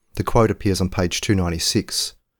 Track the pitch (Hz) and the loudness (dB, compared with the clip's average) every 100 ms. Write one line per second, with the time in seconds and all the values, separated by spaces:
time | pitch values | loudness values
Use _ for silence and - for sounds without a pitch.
0 | _ - 95 123 110 98 104 92 92 - | _ -8 0 4 4 2 0 0 0 0
1 | 90 - - 98 87 82 - 113 - - | -2 -2 0 0 0 -2 0 -2 -2 -4
2 | - - _ _ | -6 -8 _ _